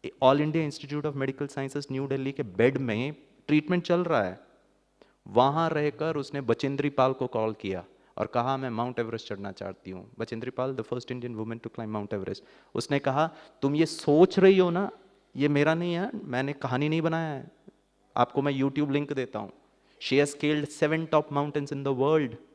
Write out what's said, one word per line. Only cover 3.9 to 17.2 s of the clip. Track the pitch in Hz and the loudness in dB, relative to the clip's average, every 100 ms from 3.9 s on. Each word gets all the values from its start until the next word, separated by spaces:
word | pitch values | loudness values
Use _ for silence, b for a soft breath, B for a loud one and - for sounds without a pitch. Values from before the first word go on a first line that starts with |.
| 175 | 0
रहा | 175 143 | 2 2
है, | 95 92 - _ _ _ _ _ b b - | 0 -4 -18 _ _ _ _ _ b b 0
वहां | 104 131 151 165 | 4 4 4 0
रहकर | 151 147 147 156 151 | 2 -2 -2 -4 -4
उसने | 135 143 | -4 -6
बचेंद्री | 123 113 139 139 143 | 0 0 0 0 -2
पाल | 139 131 | 2 2
को | 131 123 | 2 -2
कॉल | 117 110 | 0 -2
किया | 107 101 92 87 b b - | -2 -6 -6 -8 b b -6
और | 107 | -2
कहा, | 120 123 135 | -2 0 -2
"मैं | 131 | -4
माउंट | 113 120 123 | -4 -4 -4
एवरेस्ट | 113 113 - | -4 -6 -8
चढ़ना | 98 101 | -8 -8
चाहती | 98 95 92 92 | -8 -10 -10 -12
हूँ।" | 92 101 - | -14 -14 -10
बचेंद्री | 113 113 120 | -8 -6 -8
पाल, | - 131 131 | -4 -4 -4
the | 113 | -6
first | 123 - | -6 -6
Indian | 123 123 110 | -8 -8 -8
woman | 110 117 | -8 -8
to | 113 | -10
climb | - 110 107 | -10 -6 -6
Mount | 104 | -4
Everest। | 104 95 101 b b b - | -4 -4 -8 b b b -8
उसने | - 143 | -2 0
कहा, | 139 131 160 B B _ | 0 0 -2 B B _
"तुम | 139 147 | -2 2
ये | 160 | 0
सोच | - - 147 185 196 | 0 2 6 6 8
रही | 190 190 | 6 8
हो | 180 | 4
ना, | 175 202 - - _ _ 127 | 2 -4 -8 -20 _ _ 0
ये | 143 | 2
मेरा | 147 147 | 4 4
नहीं | 165 175 | 2 0
है, | 170 196 214 | -2 -4 -6
मैंने | 202 123 135 | -6 -4 -4
कहानी | 143 131 127 147 | -4 -2 0 0
नहीं | 160 | 0
बनाया | 165 165 | 0 -2